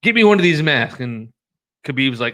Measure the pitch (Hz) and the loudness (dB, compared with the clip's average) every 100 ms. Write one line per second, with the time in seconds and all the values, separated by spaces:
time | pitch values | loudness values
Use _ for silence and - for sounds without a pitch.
0 | - 233 214 208 175 156 156 139 117 - | 0 4 4 4 2 2 0 0 -2 -6
1 | 123 117 113 _ _ _ _ _ - 131 | -12 -10 -14 _ _ _ _ _ -10 -2
2 | 135 120 120 | -2 -2 -6